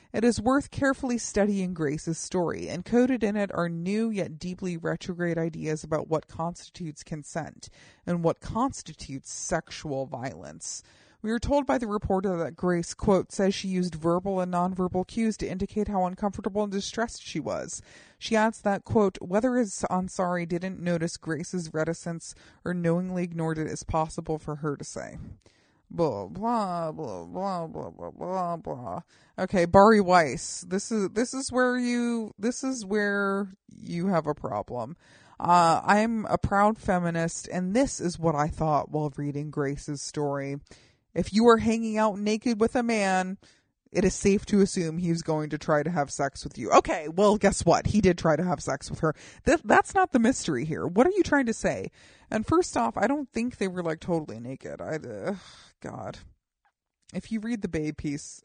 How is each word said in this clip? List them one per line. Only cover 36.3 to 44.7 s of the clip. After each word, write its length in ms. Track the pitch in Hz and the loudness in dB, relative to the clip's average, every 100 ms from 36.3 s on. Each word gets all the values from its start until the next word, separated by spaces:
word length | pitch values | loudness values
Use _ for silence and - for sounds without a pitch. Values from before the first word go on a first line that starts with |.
| 175 | 0
proud 400 | - 202 208 220 | 2 4 4 2
feminist, 720 | - 180 170 170 165 - - | 0 0 0 0 -2 -4 -6
and 280 | 180 185 220 | -4 0 2
this 240 | 277 - | 2 0
is 200 | 175 165 | -4 0
what 160 | 165 147 | 0 2
I 140 | 151 | 0
thought 420 | - 160 147 - | 0 2 2 0
while 200 | 151 151 135 | -2 -2 -4
reading 320 | 143 143 151 | -4 -4 -4
Grace's 520 | 147 139 139 - 143 | -2 -2 -2 -6 -8
story. 600 | - - 147 139 139 143 - - _ _ _ 165 | -6 -4 -2 -2 -4 -8 -12 -20 _ _ _ -4
If 180 | 175 | 0
you 140 | 202 233 | 6 8
are 100 | 339 | 8
hanging 400 | 220 226 226 214 | 6 0 0 2
out 220 | 220 196 | 0 0
naked 420 | 208 220 247 214 | 0 0 0 2
with 140 | 226 262 | 2 2
a 80 | |
man, 560 | 233 220 196 185 185 196 - _ _ _ _ | 2 2 2 2 0 -6 -14 _ _ _ _
it 140 | - 185 | 2 2
is 80 | |
safe 320 | - 202 196 - | 4 4 4 4
to 160 | 208 | 4
assume 380 | 190 | 4